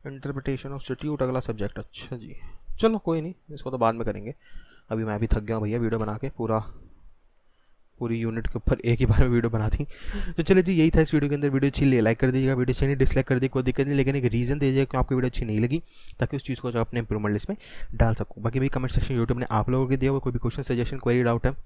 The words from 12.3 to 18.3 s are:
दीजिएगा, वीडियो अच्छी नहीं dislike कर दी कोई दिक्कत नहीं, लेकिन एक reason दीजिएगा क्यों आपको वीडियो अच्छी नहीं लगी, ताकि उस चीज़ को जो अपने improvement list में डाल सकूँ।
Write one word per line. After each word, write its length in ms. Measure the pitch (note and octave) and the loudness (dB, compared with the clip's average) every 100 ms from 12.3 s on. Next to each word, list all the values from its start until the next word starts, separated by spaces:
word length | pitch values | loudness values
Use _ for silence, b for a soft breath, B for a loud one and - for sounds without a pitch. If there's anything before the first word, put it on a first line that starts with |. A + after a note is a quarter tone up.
दीजिएगा, 240 | C3 C3 | 2 2
वीडियो 200 | C3 B2 | 2 0
अच्छी 120 | B2 C3+ | 2 0
नहीं 100 | C#3 | 4
dislike 300 | C3 C3 - | 4 4 2
कर 120 | C3 | 0
दी 100 | C3 | 2
कोई 140 | C3+ | 0
दिक्कत 220 | B2+ B2+ | 0 0
नहीं, 120 | C3+ C#3 | 2 2
लेकिन 200 | C3 C#3 | 2 2
एक 80 | |
reason 340 | B2 A#2 A#2+ C#3+ | 0 0 0 0
दीजिएगा 260 | C#3 C3 | 2 2
क्यों 140 | C3+ C3 | 0 0
आपको 160 | B2 | 0
वीडियो 140 | B2+ B2+ | 0 0
अच्छी 160 | - | -2
नहीं 160 | A#2 G#2+ | -2 0
लगी, 220 | A#2+ B2 B B B - | 0 -2 B B B -4
ताकि 160 | B2 C#3 | -4 -4
उस 60 | |
चीज़ 180 | - B2+ | -6 -6
को 120 | B2+ | -2
जो 80 | A#2 | -2
अपने 200 | A2+ A#2+ | -2 -2
improvement 320 | A2+ G#2+ G#2 | -4 -2 0
list 180 | G#2 - | -2 -4
में 60 | G#3 B B B | -10 B B B
डाल 200 | A2 A#2 | 2 2
सकूँ। 280 | A2 G#2+ | 2 -4